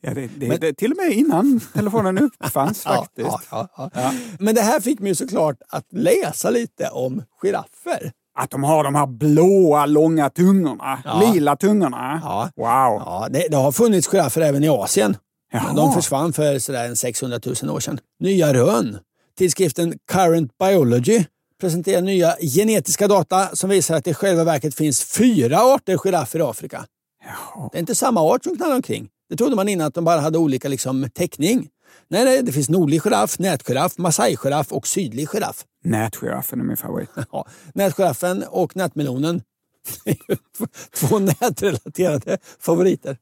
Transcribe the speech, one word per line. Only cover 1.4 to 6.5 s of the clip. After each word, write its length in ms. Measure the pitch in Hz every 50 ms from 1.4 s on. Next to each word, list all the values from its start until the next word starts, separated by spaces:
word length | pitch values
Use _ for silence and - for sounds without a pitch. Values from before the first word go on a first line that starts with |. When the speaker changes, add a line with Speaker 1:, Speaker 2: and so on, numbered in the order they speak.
| 202 285 269 226 - - -
Speaker 1:
telefonen 440 | - 208 208 190 233 - 190 185 -
uppfanns 600 | 294 269 - _ - 143 - 147 135 190 214 -
Speaker 2:
<laughs> 40 | -
Ja, 100 | - -
Speaker 1:
faktiskt. 320 | 123 - - _ - 117 139 110 117 - -
Speaker 2:
ja, 0 |
ja, 160 | - 113 117 - _ -
ja. 120 | 135 - _
Speaker 1:
Ja. 200 | 123 127 - - 247 247 233 202 151
Speaker 2:
Men 160 | 190 214 220
det 60 | 240
här 180 | 214 214 269 302
fick 200 | 196 240 320 -
mig 100 | 190 196
ju 60 | 185
såklart 420 | - - 262 196 - 165 151 143 - _ _
att 160 | - 139 - _
läsa 580 | - 180 240 175 - 381 370 - 151 - -
lite 400 | 226